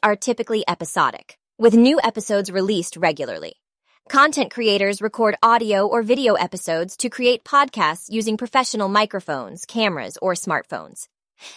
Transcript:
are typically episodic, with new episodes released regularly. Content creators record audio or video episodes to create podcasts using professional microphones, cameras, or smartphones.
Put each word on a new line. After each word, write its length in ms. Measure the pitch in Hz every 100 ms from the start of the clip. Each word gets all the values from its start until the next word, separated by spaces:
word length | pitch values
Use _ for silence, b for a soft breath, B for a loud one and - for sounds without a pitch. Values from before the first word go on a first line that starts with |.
are 140 | 214 208
typically 480 | - 233 226 220 -
episodic, 680 | 175 160 185 135 - - _ _ -
with 160 | 226
new 260 | 226 247 302
episodes 480 | 226 220 202 202 196
released 460 | 190 190 202 170 165
regularly. 600 | 170 151 127 80 80 - _ _ _ _ -
Content 420 | 277 302 294 190
creators 520 | - 220 202 196 202
record 340 | 214 - 220 -
audio 440 | 226 233 220 196 202
or 160 | 233
video 320 | 220 277 240
episodes 640 | 202 180 185 - 165 180 -
to 140 | 247
create 340 | - 247 247
podcasts 640 | - 277 285 220 156 165 -
using 300 | 220 220 220
professional 500 | 240 262 247 220 196
microphones, 800 | 208 214 196 - 139 101 165 -
cameras, 500 | 226 214 156 101 -
or 100 | 185
smartphones. 760 | 175 - 151 - 104 78 - - _ _ _ B